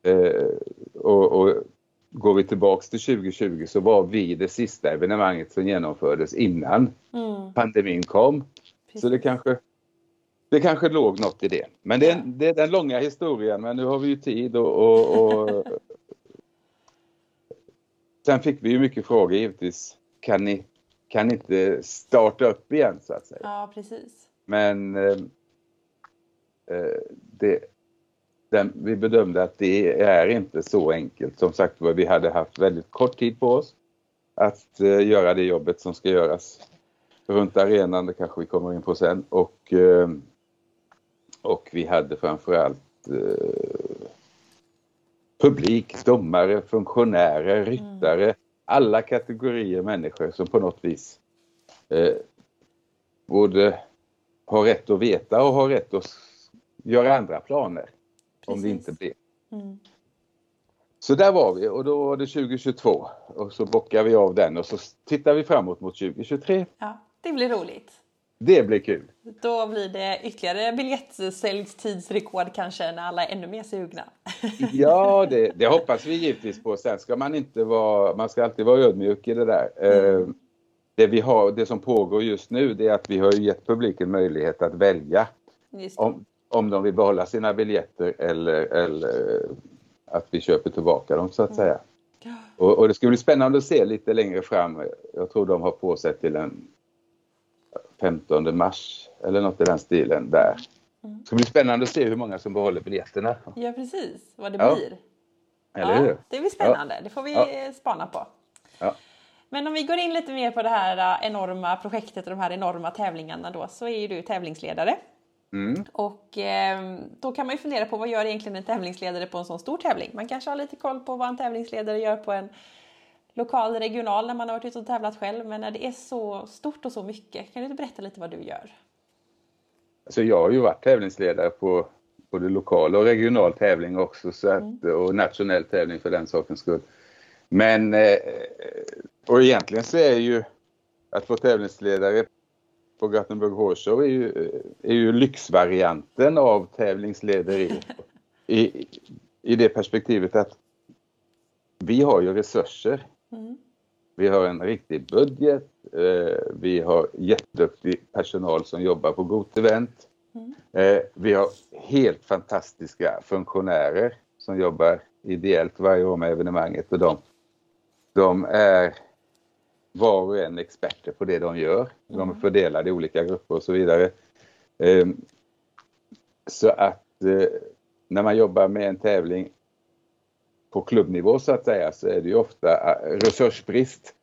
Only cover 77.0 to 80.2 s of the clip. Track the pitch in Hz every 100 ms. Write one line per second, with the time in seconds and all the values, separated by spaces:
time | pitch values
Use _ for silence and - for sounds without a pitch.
77 | - 120 139 156 135 113 110 113 107 104
78 | 98 98 110 - 117 - 113 135 123 95
79 | 101 101 - 117 113 110 - - 98 101
80 | 98 95